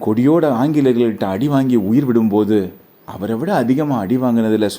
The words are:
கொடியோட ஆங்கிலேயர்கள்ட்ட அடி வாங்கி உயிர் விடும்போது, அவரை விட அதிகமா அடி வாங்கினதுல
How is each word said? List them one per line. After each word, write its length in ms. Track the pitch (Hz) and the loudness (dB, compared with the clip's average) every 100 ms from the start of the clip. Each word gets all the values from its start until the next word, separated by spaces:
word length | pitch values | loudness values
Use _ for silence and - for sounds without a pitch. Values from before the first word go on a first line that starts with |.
| 110 | -2
கொடியோட 420 | 107 131 170 160 | 0 2 2 2
ஆங்கிலேயர்கள்ட்ட 760 | 117 139 151 135 117 117 101 | 0 0 2 2 2 0 -2
அடி 240 | 104 95 143 | -4 -2 0
வாங்கி 260 | 139 135 | 0 2
உயிர் 320 | 120 95 120 139 | 0 2 0 2
விடும்போது, 640 | 117 110 101 101 107 90 - _ _ | 2 2 2 2 0 -2 -8 _ _
அவரை 320 | - 92 101 113 | -18 -10 -6 -6
விட 180 | 165 | -2
அதிகமா 440 | 190 123 131 151 123 | -2 0 0 0 -2
அடி 180 | 95 127 | -2 -2
வாங்கினதுல 540 | 127 117 110 107 104 | 0 0 2 0 0